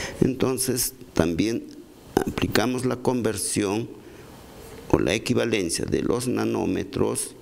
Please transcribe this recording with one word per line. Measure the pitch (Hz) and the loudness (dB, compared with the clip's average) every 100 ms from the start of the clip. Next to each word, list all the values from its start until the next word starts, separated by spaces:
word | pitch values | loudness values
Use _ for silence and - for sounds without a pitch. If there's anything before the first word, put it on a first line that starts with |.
| - - | -8 2
Entonces | 127 127 117 127 - 123 - - - | 2 4 0 0 0 0 -2 -6 -2
también | - 82 82 104 117 - - - - - - | 2 4 2 0 0 -6 -14 -20 -20 -4 -2
aplicamos | - - - - 110 123 123 | 0 0 2 2 2 2 0
la | 123 | 0
conversión | 123 127 110 101 - - 101 104 117 - - - - - - - - - - | 0 0 0 -2 -2 0 2 0 -2 -10 -18 -20 -20 -20 -20 -18 -18 -16 2
o | - | 4
la | 53 | 4
equivalencia | 104 - 117 117 110 87 - - | 2 2 2 2 2 0 -2 0
de | 69 | 0
los | - 117 123 | 2 0 0
nanómetros | 107 110 113 90 92 90 - 104 120 - - | 0 0 0 0 0 -2 -2 0 0 -6 -10